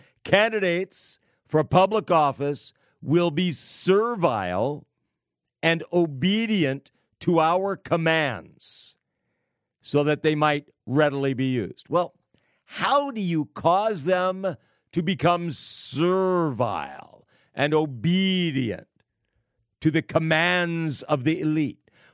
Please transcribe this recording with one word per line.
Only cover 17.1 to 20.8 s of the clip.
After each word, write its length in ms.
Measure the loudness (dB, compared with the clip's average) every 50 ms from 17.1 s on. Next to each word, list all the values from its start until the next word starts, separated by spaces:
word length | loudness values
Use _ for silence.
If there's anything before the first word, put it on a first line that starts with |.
| -20 -20 _ _ _ _ _ _ -4
and 180 | -2 0 2 2
obedient 1160 | 2 0 0 -4 -4 0 0 2 2 2 2 2 0 0 0 -2 -2 -2 -4 -4 -6 -10 -16 _ _ _ _ _ _ _ _ _ _ _ _ _ _ _ _ _ _
to 100 | 0 0
the 120 | 2 0 0
commands 1000 | 0 0 0 2 2 2 2 2 2 2 2 0 0 -2 -2